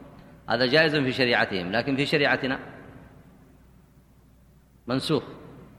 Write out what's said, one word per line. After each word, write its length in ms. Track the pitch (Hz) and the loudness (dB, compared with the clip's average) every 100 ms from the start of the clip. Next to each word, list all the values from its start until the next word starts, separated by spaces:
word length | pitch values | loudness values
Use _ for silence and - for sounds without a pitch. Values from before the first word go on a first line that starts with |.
| - - - - - | -20 -20 -20 -14 -4
هذا 160 | 117 127 | 0 4
جائز 300 | 151 160 151 | 4 4 2
في 160 | 127 | 0
شريعتهم، 600 | 120 123 110 113 98 90 | 2 2 4 2 -2 -2
لكن 240 | 107 131 135 | -2 -2 -2
في 100 | 143 | 0
شريعتنا 540 | 156 139 123 131 135 - - - - - - - - - - - - - - _ - - - - - _ - - | 2 2 2 -2 -4 -8 -18 -20 -20 -20 -20 -20 -20 -20 -20 -20 -20 -20 -20 _ -20 -20 -20 -20 -20 _ -16 -4
منسوخ، 360 | 127 - 143 - - - - - | -4 0 -2 -2 -16 -20 -20 -20